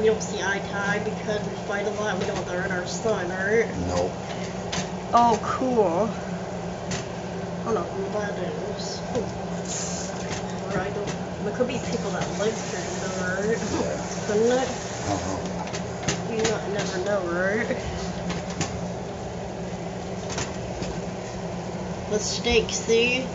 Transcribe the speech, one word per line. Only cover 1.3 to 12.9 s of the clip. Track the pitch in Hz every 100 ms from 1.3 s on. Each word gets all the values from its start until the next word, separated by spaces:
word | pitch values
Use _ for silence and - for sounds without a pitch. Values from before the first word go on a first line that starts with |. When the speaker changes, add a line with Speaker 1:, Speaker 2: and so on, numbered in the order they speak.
| 208 196
Speaker 1:
we | 190 -
fight | 196 214
a |
lot. | 202 214 185
We | 196
don't, | 190
they're | 180 180
in | 185
our | 180 175
son, | - 226 196 175
right? | 185 196 226 185 175 180
Speaker 2:
Nope. | 180 185 - - - - - - - - - -
Speaker 1:
Oh, | 233 240 214
cool. | - - 254 240 190 170 220
I | - - - - - 180 - - 180 - - - 185 196 180
don't | 220 202
know |
who | - 190 196
that | 208 208 175
is. | 175 156 185 - - - - 233 - - 190 - - - - - - 180 180 - 185 180 190
Or | 196
I | 196
don't, | 208 202 180 185 -
there | 202 220
could | 247
be | 247
people | - 233 196
that | 175 151 180
live | 214 220 -
here, | 185
you | 170